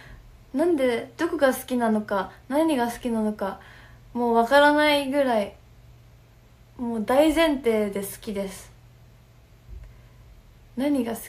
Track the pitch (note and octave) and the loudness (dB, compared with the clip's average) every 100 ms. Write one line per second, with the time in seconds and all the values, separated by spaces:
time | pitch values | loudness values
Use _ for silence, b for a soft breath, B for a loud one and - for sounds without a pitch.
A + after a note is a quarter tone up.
0 | B B - - - C4 E4+ D#4 B3+ A#3 | B B -20 -20 -8 -2 0 2 0 -2
1 | - - E4+ E4 C4+ C4 - B3 A3+ G#3+ | -6 -6 -4 0 2 0 -4 -2 0 0
2 | G#3+ G3+ F#3 B - C#4 D#4+ C4+ A#3 - | -2 -4 -4 B -4 0 0 0 -2 -4
3 | B3 A3 G#3+ G#3+ G3 - B B B B | -4 -2 -2 -4 -6 -8 B B B B
4 | - A#3+ A#3+ A#3 A#3 C#4 D4 D4 D4+ C#4+ | -12 -4 0 2 4 6 6 6 4 2
5 | C4+ C#4+ C4 A3 G3 - - - - - | 0 0 2 0 -2 -8 -20 -20 -20 -20
6 | - - - - - - - - A#3+ A3+ | -20 -20 -20 -20 -20 -20 -20 -10 -6 -4
7 | G#3+ C4 D#4 D4 E4 C4+ A#3+ G#3+ G#3 G3 | 0 4 4 4 2 2 0 0 0 -4
8 | G3 - - G3 F#3+ - - - - - | -8 -10 -10 -8 -8 -10 -20 -20 -20 -20
9 | - - - - - - - - - b | -20 -20 -20 -20 -20 -20 -20 -18 -18 b
10 | b b - - - - - - C#4+ C#4 | b b -20 -20 -20 -20 -16 -4 -2 0
11 | A#3 A3 | -2 -6